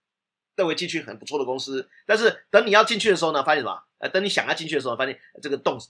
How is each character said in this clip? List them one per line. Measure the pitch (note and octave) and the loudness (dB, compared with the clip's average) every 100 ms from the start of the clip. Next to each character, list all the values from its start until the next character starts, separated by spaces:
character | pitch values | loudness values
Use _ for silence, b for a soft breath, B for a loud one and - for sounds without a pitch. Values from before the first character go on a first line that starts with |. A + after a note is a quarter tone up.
| _ _ _ _ _ - | _ _ _ _ _ -2
认 | E3+ | -2
为 | |
进 | D#3 E3+ | -2 -4
去 | D#3+ | -6
很 | - G#2+ | -8 -14
不 | - | -8
错 | D3 | -4
的 | |
公 | B2 C3 | -4 -6
司， | C3+ C3+ - b b | -6 -8 -10 b b
但 | G#3+ | 2
是 | A3+ - _ | 2 0 _
等 | G3+ A#3 | 2 6
你 | |
要 | G#3 | 4
进 | A3 G#3+ | 4 2
去 | G#3+ | 2
的 | E3 | 2
时 | E3 | 2
候 | |
呢， | D3 | 0
发 | C#3+ | 2
现 | D3+ | 0
什 | G#2+ | -2
么？ | F2+ - _ | -8 -14 _
呃， | - | -4
等 | F#3+ | -2
你 | G3+ | 0
想 | - B2 | -2 -2
要 | |
进 | D#3+ D#3 | -4 -4
去 | D3+ | -4
的 | |
时 | B2+ | -2
候， | A#2 | -4
发 | C3 | -4
现 | - b - | -6 b -12
这 | C#3+ | -6
个 | C3+ | -4
冻-， | E3 C3 | -2 -4